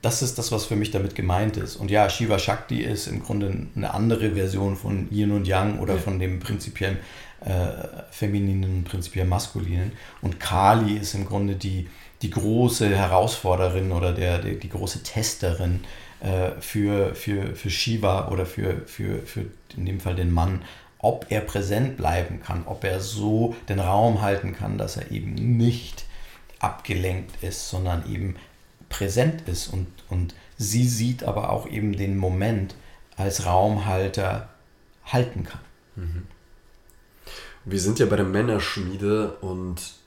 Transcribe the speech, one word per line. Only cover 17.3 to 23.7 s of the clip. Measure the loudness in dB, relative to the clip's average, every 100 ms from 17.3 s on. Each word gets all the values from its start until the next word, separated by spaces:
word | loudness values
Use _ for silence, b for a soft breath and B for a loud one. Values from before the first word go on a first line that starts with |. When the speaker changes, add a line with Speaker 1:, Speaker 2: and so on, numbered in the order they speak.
| -2 -2 -4
Speaker 1:
für | -4
Shiva | -2 0 2 2 2 0
oder | -2 -2
für, | -2 -2 -2 -6
für, | -6 -4 -4
für | -6 -8 -8 -10 -16 -6
in | -4
dem | -2
Fall | -2 0
den | 2
Mann, | 4 2 0 B B B B
ob | 0 0 -2
er | -2
präsent | -2 -2 0 2 0 0
bleiben | 0 2 0 -6
kann, | -6 -6 -4
ob | -4
er | -2 -2
so | -4 -2 2 4 2 B
den | -4